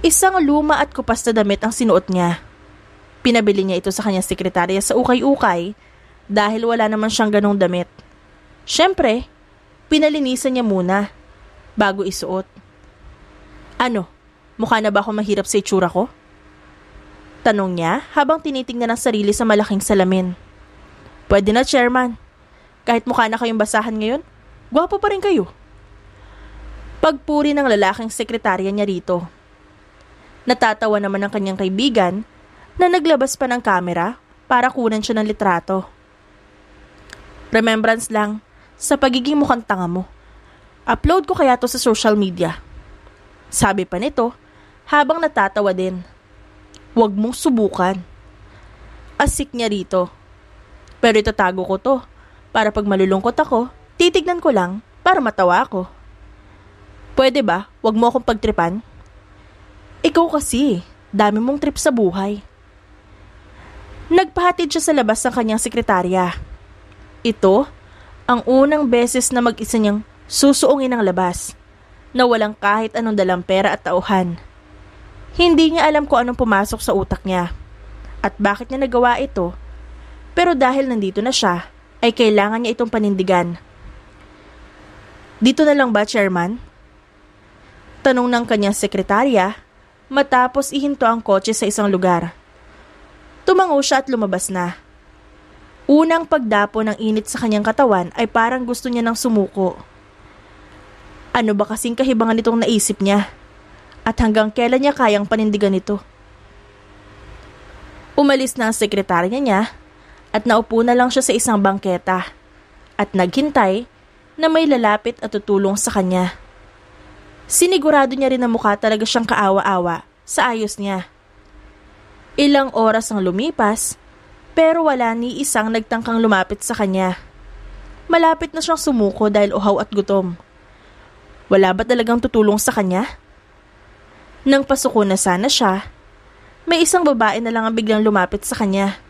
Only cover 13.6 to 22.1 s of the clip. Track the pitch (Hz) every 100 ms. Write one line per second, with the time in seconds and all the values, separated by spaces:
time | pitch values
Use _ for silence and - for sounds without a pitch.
13.6 | - - 247 220 175 _ _ _ _ -
14.6 | 226 226 214 202 202 214 214 196 196 214
15.6 | - 190 180 180 233 - _ - - -
16.6 | - - - - - - - - 247 208
17.6 | 190 175 165 226 - - 285 320 311 269
18.6 | 254 240 233 233 262 214 202 208 214 208
19.6 | 208 202 - 202 185 185 185 180 - -
20.6 | - - - - - - - 202 202 220
21.6 | 269 277 240 254 254